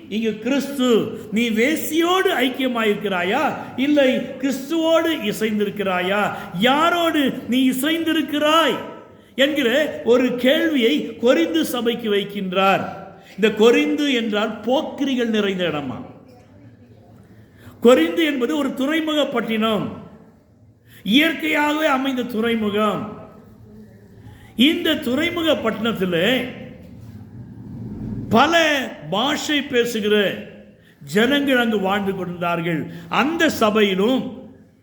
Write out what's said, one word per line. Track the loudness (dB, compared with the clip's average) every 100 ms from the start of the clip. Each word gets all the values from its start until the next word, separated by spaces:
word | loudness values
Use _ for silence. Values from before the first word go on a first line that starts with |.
| -8
இங்கு | -4 -2 -2
கிறிஸ்து. | -2 0 -2 0 4 4 2 -6 -6
நீ | -2 0
வேசியோடு | 2 2 0 -2 0 2 2 2 2
ஐக்கியமாயிருக்கிறாயா, | -2 0 -2 0 0 0 -2 -2 0 0 -2 -4 -10 -4
இல்லை | 2 4 4 2
கிறிஸ்துவோடு | -4 -4 -4 -4 -4 -2 2 2 2 -2
இசைந்திருக்கிறாயா? | -4 -2 -2 0 -2 -2 -2 -2 0 0 -2 -4 -8 2
யாரோடு | 4 4 4 2 2 2 0 -2 -2
நீ | 2 2
இசைந்திருக்கிறாய் | 2 -2 0 0 -2 -2 0 2 4 2 0 -8 -16 -20 -20 -12
என்கிற | 0 2 2 2 2 0 -2
ஒரு | 2 4 4 2
கேள்வியை | 2 4 2 2 2 2 -2 -2
கொரிந்து | 2 4 2 0
சபைக்கு | -2 -2 -2 -2 -2
வைக்கின்றார். | -2 -2 -6 -2 2 2 2 -2 -10 -16 -20 -18
இந்த | 0 0 6
கொரிந்து | 6 6 2 0 0
என்றால் | 0 0 -2 -2 -4
போக்கிரிகள் | -2 -2 -2 -4 -2 0 0
நிறைந்த | 0 0 0
இடமா? | -2 -2 -6 -10 -14 -18 -20 -20 -20 -20 -20 -20 -20 -20 -20 -20 -20 -20 -20 -20 -20 2
கொரிந்து | 6 6 4 0
என்பது | 0 0 -2 -2
ஒரு | -2
துறைமுக | -2 -2 -2 0 -2 -2
பட்டினம், | -2 -4 -2 0 -2 -4 -10 -18 -20 -20 _ _ _ -20 _ _ -12
இயற்கையாகவே | 0 2 2 0 -2 0 0 0 0
அமைந்த | 0 0 -4
துறைமுகம். | -4 -2 -2 0 0 0 0 -2 -6 -12 -18 -20 -20 -20 -20 -20 -20 -20 -20 -20 -20 -20 -12 2
இந்த | 2 4 -2 -2
துறைமுக | -2 -2 -2 -2 0 0
பட்டணத்தில் | -2 -2 -4 -2 -2 0 2 0 -4 -12 -16 -18 -20 -20 -18 -18 -18 -18 -18 -16 -16 -14 -12 -10 -8 -8 0
பல | 4 4 4 2 0 -4 -10 -6
பாஷை | -2 -2 -2 -2 -2
பேசுகிற | 0 0 0 0 2 2 2 -2 -12 -18 -20 -20 _ _
ஜனங்கள் | -2 2 2 2 2 2
அங்கு | 2 0
வாழ்ந்து | 0 0 -2
கொண்டிருந்தார்கள். | -4 -6 -4 -2 -2 -2 -2 -4 -12 -4
அந்த | 0 0 2 0
சபையிலும் | 4 2 4 4 4 2 0 -2 -12 -18 -20 -20 _